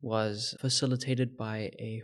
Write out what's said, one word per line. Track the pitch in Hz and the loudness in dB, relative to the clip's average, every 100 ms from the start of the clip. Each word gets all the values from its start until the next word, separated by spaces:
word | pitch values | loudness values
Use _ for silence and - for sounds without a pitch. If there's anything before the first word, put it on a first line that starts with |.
was | 131 110 107 104 117 - | 0 2 2 0 -4 -2
facilitated | 131 - 135 127 131 127 123 - | 2 4 4 2 2 2 0 0
by | 110 107 107 - | -4 -2 -4 -4
a | 113 110 | -6 -6